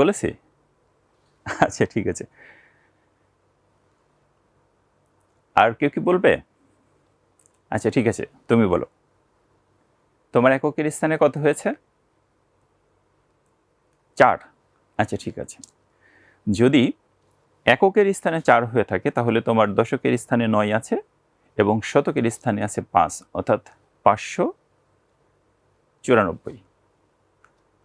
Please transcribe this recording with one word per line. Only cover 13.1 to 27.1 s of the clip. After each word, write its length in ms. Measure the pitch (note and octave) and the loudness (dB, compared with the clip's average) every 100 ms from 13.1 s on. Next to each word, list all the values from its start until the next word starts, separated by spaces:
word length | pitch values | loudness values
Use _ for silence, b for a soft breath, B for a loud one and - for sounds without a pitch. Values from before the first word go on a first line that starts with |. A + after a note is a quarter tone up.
| _ _ _ _ _ _ _ _ _ _ - | _ _ _ _ _ _ _ _ _ _ 2
চার। 220 | B2+ A#2 - _ _ _ _ - | 4 2 -6 _ _ _ _ -6
আচ্ছা, 200 | A2 G2+ | -4 -4
ঠিক 220 | - - | -10 -12
আছে। 180 | - - - _ _ b b b b b - | -14 -18 -20 _ _ b b b b b -4
যদি 400 | G2 B2 C#3+ B2+ - _ _ _ _ _ _ - | 2 4 4 2 -2 _ _ _ _ _ _ 2
এককের 480 | B2+ F#3+ G3+ G3 | 4 4 2 0
স্থানে 280 | G3 F#3 E3 | 0 -4 -2
চার 240 | D3+ A#2 A#2 | 2 2 2
হয়ে 180 | A#2+ | -2
থাকে, 280 | G2+ F#2+ C#3+ | -2 -2 -4
তাহলে 300 | B2+ A#2 A2+ | -4 -2 -2
তোমার 340 | A#2 A2+ G#2 G2 | 0 0 0 0
দশকের 420 | A#2 C3+ B2+ B2 | -2 -2 -2 -2
স্থানে 280 | - A#2+ A2+ | -2 -2 0
নয় 280 | G#2+ G#2 G#2+ | 0 0 -2
আছে 200 | - F4+ - _ _ _ _ - | -4 -8 -8 _ _ _ _ -2
এবং 240 | G#2 A2 | 0 0
শতকের 500 | - C#3+ C#3+ C#3 A#2 | 0 -2 0 -2 -4
স্থানে 320 | - B2 G#2 | -4 -6 -4
আছে 180 | G#2 - | -4 -8
পাঁচ, 420 | - F#2 D#2+ - - | -2 0 0 -4 -14
অর্থাৎ 280 | E2+ G2 G#2+ - _ _ _ | -8 -2 -2 -4 _ _ _
পাঁচশো 500 | - G#2 - - A#3+ - _ _ _ _ _ _ _ _ _ _ _ _ _ _ | 0 0 -2 -6 -6 -6 _ _ _ _ _ _ _ _ _ _ _ _ _ _
চুরানব্বই। 540 | - A#2+ F#2+ - - - _ _ _ _ _ | 2 2 2 -2 -12 -18 _ _ _ _ _